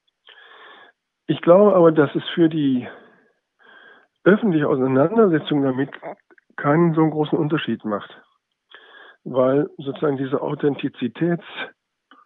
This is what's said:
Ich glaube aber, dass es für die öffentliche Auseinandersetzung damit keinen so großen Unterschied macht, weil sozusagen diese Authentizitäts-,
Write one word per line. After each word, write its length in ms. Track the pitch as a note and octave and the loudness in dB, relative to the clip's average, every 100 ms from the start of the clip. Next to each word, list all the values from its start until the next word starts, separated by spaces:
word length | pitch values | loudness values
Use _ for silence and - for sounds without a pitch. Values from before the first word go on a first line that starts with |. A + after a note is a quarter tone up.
| _ _ _ - - - - - - _ _ _ - | _ _ _ -20 -20 -20 -20 -20 -20 _ _ _ -6
Ich 140 | D3+ | 0
glaube 340 | - F3+ G#3 F#3 | 4 6 6 6
aber, 160 | E3 | 4
dass 240 | D#3 C#3 E3 | 4 2 -2
es 80 | - | -6
für 140 | - E3 | 0 0
die 400 | D#3 C#3+ B2+ G#2+ - - _ _ _ _ _ _ - - _ _ _ | 2 0 -2 -4 -14 -20 _ _ _ _ _ _ -20 -20 _ _ _
öffentliche 460 | F3 G#3 A3 D#3 D3 | 2 2 2 0 0
Auseinandersetzung 920 | C#3 C3 C3 D#3+ A3+ G#3 D#3 - D3 | 0 0 0 0 2 2 0 -2 -2
damit 260 | C#3 B2+ C3+ - - - _ _ _ - | -2 -2 -6 -10 -18 -18 _ _ _ -6
keinen 380 | C#3+ D3+ E3+ | 0 2 2
so 120 | D#3+ D#3+ | 2 0
großen 320 | D3+ D3+ D#3+ | -2 -2 -2
Unterschied 460 | D3+ D#3 - A2 | -2 -4 -4 -6
macht, 380 | A2 G2+ - - _ _ _ _ _ - - - - _ - | -6 -8 -8 -20 _ _ _ _ _ -20 -20 -20 -20 _ -6
weil 420 | B2+ B2+ C#3 D3 - | 0 2 2 -2 -6
sozusagen 380 | C#3 C3 D#3 C3+ | -12 -6 -4 -4
diese 260 | C3+ B2+ | -4 -4
Authentizitäts-, 1000 | C#3+ D3 D3 C3+ C#3+ - A#2+ - E3+ E3+ - - - _ _ _ _ _ | -4 -4 -4 -4 -6 -6 -8 -4 -4 -4 -8 -16 -16 _ _ _ _ _